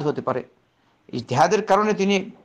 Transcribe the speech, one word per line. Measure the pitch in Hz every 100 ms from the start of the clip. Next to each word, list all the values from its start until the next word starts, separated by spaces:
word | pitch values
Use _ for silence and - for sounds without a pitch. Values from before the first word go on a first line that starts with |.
| 147
হতে | 139
পারে, | 123 127 - _ _ _ _ _ -
ইজতিহাদের | 123 113 123 170 214 208
কারণে | 196 214
তিনি | 185 190 196 185 -